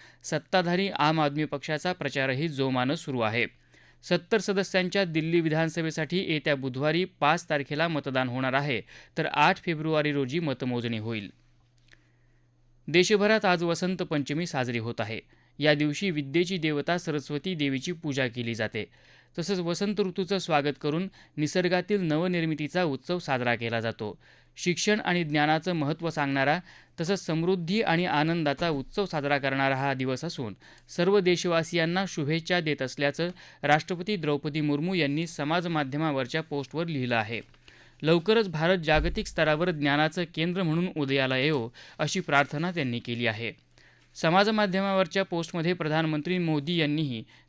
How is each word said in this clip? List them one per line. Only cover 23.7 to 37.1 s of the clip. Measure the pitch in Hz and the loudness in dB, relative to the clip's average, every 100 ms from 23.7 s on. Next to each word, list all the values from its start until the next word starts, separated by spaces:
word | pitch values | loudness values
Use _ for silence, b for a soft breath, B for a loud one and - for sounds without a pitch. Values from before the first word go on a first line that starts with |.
| 113 | -2
जातो. | 113 110 107 - b b b - | -2 -4 -8 -10 b b b -6
शिक्षण | 180 170 208 214 | -2 0 2 0
आणि | - 175 | 2 0
ज्ञानाचं | 156 151 151 156 180 | 0 2 2 2 0
महत्त्व | 165 143 160 165 | -2 0 -2 -4
सांगणारा | 156 143 139 135 165 B B B - | -2 0 2 2 2 B B B -8
तसंच | 165 196 - | -2 -2 0
समृद्धी | 160 165 190 165 208 | 0 2 0 0 0
आणि | 185 165 180 | 2 2 2
आनंदाचा | 147 156 170 147 139 170 | 2 2 2 0 0 0
उत्सव | 143 131 - | -2 -4 -4
साजरा | 196 160 139 143 | -2 -2 0 0
करणारा | 135 135 135 135 | 0 0 2 2
हा | 139 | 0
दिवस | 131 131 127 | -2 -2 -2
असून | 151 - 113 92 B B B | -6 -6 -8 -8 B B B
सर्व | - 190 202 | 0 4 4
देशवासियांना | 180 175 180 165 160 170 165 180 190 | 4 2 2 0 0 0 0 0 -2
शुभेच्छा | - 143 160 165 180 | -2 -2 -2 0 0
देत | 156 143 | 0 -2
असल्याचं | 131 - 143 143 175 185 B B | -4 0 0 0 -4 -4 B B
राष्ट्रपती | 143 151 - 175 180 208 | 4 4 2 -6 -4 -2
द्रौपदी | 151 143 156 151 | 0 -2 -2 -2
मुर्मू | 147 143 170 | 0 0 0
यांनी | 185 139 147 165 | 0 0 0 -4
समाजमाध्यमावरच्या | - 143 170 175 160 135 147 160 135 123 160 | -4 -2 0 0 -2 -2 -2 -2 -2 -2 -4
पोस्टवर | 160 143 135 147 170 | -4 -6 -6 -6 -4
लिहिलं | 143 123 | -2 0